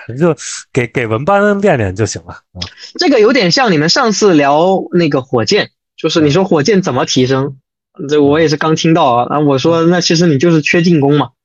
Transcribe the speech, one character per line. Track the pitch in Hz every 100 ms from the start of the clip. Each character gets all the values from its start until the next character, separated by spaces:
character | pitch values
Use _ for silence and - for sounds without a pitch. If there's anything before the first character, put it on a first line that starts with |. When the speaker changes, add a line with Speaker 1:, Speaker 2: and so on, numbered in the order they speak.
| -
Speaker 1:
就 | 123 170 151 - - -
给， | - 120
给 | 139 113
文 | 110
班 | 151 202 208 202
练 | 202 143
练 | 98 92
就 |
行 | 104 - -
了， |
啊。 | - _ 90 87 - - -
Speaker 2:
这 | 349
个 | 262
有 | 214
点 | 262 180
像 | 165 220
你 | 156
们 | 156
上 | 294 233
次 | 196 208
聊 | 160 139 147 180 190 -
那 | 180 165
个 | 143
火 | 123 123 107
箭， | 196 226 _ _ -
就 | 160
是 | 165
你 | 151
说 | 156
火 | 190 165
箭 | 147 196
怎 | 180
么 | 127 -
提 | - 127
升， | 135 139 135 _ _ _ -
Speaker 1:
嗯。 | 139
Speaker 2:
这 | 151
我 | 143 151
也 | 156
是 | 151
刚 | 160 160
听 | 165
到 | 170 147
啊。 | 120 120
那 | 147
我 | 147 135
说， | 160 165
Speaker 1:
嗯。 | 165
Speaker 2:
那 | 175
其 | 170 165
实 | 175
你 | 135
就 | 170
是 | 160
缺 | 143 175
进 | 170 165
攻 | 139 147
嘛。 | 123 _